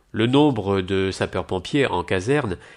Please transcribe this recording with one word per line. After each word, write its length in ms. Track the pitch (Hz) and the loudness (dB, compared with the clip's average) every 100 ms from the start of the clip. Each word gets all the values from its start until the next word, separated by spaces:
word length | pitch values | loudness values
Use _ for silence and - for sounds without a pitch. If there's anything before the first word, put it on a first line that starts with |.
| _ | _
Le 140 | 101 117 | -2 2
nombre 560 | 139 151 113 95 98 | 4 4 2 0 0
de 300 | 92 95 95 | 0 0 0
sapeurs-pompiers 720 | 92 98 95 - 95 - 147 131 | -2 -4 -4 -4 -4 -2 0 0
en 180 | 90 | 0
caserne 540 | 87 95 98 151 120 85 - | -2 -2 0 -2 -2 -6 -10